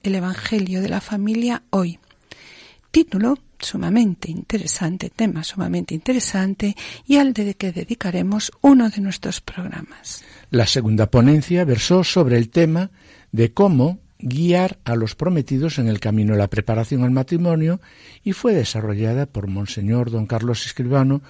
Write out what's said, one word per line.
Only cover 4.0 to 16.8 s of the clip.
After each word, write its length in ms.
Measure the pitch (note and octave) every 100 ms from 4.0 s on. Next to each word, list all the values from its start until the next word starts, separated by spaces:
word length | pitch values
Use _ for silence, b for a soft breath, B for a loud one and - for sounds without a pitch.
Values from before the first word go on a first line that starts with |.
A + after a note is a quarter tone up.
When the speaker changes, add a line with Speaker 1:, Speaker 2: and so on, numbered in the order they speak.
| A3 - -
Speaker 1:
interesante, 800 | E3 - G#3+ E3 - E3 F3+ -
tema 340 | - A3+ E3
sumamente 500 | D#3+ F#3+ F3 F3 F3
interesante 800 | D#3+ - B3+ - G3 F#3+ G3 G#3 - B B -
y 120 | C#4+
al 160 | C#4
de 200 | A3+ G3+
que 180 | G3 F#3+
dedicaremos 800 | F3 E3+ A#3 F#3 F3+ F#3 G#3+ - -
uno 260 | C#4 C4+ A3+
de 140 | G#3
nuestros 400 | G3 - - -
programas. 840 | - - F3+ E3 - - - - B B B
Speaker 2:
La 160 | B2 G#2+
segunda 440 | C#3 A2 G#2+ G#2+
ponencia 560 | B2 B2 D3+ C#3 F3 E3
versó 360 | A#2 - F3+
sobre 360 | F3 F#3 C#3+ A#2+
el 100 | A2+
tema 420 | E3+ D#3+ D#3+ F#3+ b b b b
de 200 | A2 A2+
cómo 460 | - G3 C#3+ C#3 F#3+ - _
guiar 600 | B2 C3 E3+ F3+ F#3 -
a 120 | - A#2
los 180 | A2
prometidos 640 | - D#3+ E3+ C3 C3 D#3+ C#3+
en 100 | A#2
el 120 | G#2+
camino 320 | A2 G#2+ G#2+
de 60 | G#2
la 100 | G2+
preparación 560 | A2 G#2+ A2